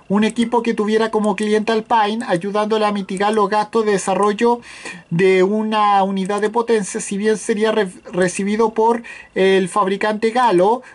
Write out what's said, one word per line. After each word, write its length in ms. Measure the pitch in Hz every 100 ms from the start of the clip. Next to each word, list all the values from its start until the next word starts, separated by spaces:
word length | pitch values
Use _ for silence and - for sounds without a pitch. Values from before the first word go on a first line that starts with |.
| _
un 160 | 196
equipo 380 | 214 220 233 240
que 100 | 233
tuviera 380 | 226 208 214 220
como 260 | 220 214 196
cliente 340 | 214 214 208
Alpine, 540 | 226 220 233 208 220 233
ayudándole 600 | 175 202 202 214 220 214
a 60 |
mitigar 420 | 202 190 185 202
los 160 | 220 202
gastos 340 | 214 208 226
de 80 | 214
desarrollo 680 | 202 190 185 208 208 233 240 - - - 175 -
de 320 | 170 190 190
una 600 | 185 214 214 220 208 202
unidad 380 | 196 196 185 202
de 80 | 208
potencia, 500 | 226 233 226 190 220
si 200 | - 202
bien 180 | 214 220
sería 360 | - 220 220
re-, 200 | 220 196 - -
recibido 640 | 175 180 180 196 214 226
por 300 | 226 226 233 233 - -
el 340 | - 190 190 190
fabricante 640 | 208 190 196 214 214 226
galo 500 | 233 240 180 185 247 -